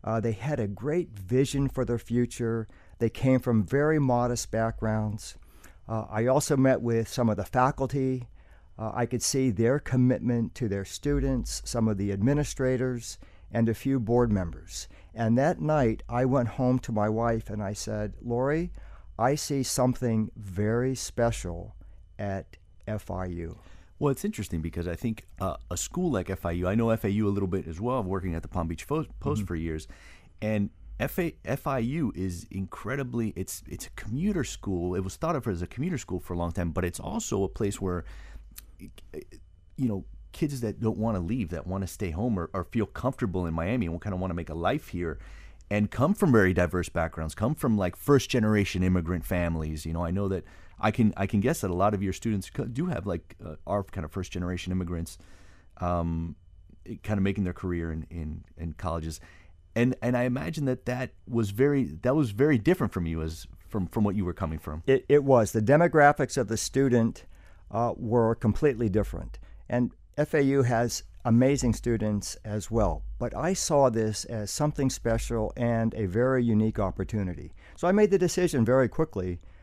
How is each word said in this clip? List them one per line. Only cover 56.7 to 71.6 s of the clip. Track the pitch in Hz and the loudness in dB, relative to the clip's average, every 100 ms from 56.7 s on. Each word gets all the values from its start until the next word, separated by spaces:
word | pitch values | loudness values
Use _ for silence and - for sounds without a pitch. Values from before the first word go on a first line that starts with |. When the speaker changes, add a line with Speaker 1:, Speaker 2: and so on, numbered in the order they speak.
| - - - | -20 -14 -12
Speaker 2:
kinda | - 104 | -4 0
making | 98 98 92 | 2 2 -2
their | |
career | 85 92 87 82 | -2 -4 -2 -2
in, | 80 76 | -6 -8
in, | 85 76 80 - - | -8 -8 -10 -14 -10
in | 82 | -10
colleges. | 78 90 82 80 78 - - - - - - | -6 -4 -4 -6 -10 -16 -20 -20 -20 -6 0
And, | 123 123 | 0 2
and | 120 123 | -2 0
I | |
imagine | 123 123 - 156 139 | 0 -2 -4 -4 -2
that | 127 - | -2 -4
that | 123 127 - - | -6 -8 -10 -4
was | 117 104 | -2 0
very, | 101 143 139 98 78 | 2 2 4 0 0
that | 123 151 | 2 2
was | 127 | 0
very | 101 147 131 | 2 4 4
different | 104 151 113 | 4 2 0
from | 95 85 | 0 -2
you | 80 | -2
as, | 80 82 - - - | -4 -8 -14 -20 -8
from, | 107 87 | -4 -2
from | 120 | 2
what | 104 101 | 2 2
you | 90 | -2
were | |
coming | 85 87 78 | -2 -4 -4
from. | - 78 101 | -6 -4 4
Speaker 1:
It, | 131 - | 4 6
it | 147 | 4
was. | 139 127 110 | 8 6 6
The | 113 | 2
demographics | 110 147 175 156 143 147 135 - | 4 6 6 8 8 6 0 0
of | 104 | -2
the | 113 | -2
student, | - 139 135 120 117 - - - - - - | -2 2 4 6 4 0 -16 -20 -20 -20 -8
uh, | 107 120 - | -2 -2 -2
were | 110 120 113 113 | 0 4 4 2
completely | 113 104 151 113 113 | 2 4 2 2 2
different. | 101 101 - - - - - - | 2 0 -6 -10 -12 -16 -20 -4
And | 120 123 - - - | 0 0 -4 -10 -4
F | 151 | 0
A | 156 | 4
U | 139 139 | 4 4
has | 123 117 120 - - - | 4 2 0 -2 -10 -6
amazing | 123 117 131 143 | 4 6 6 4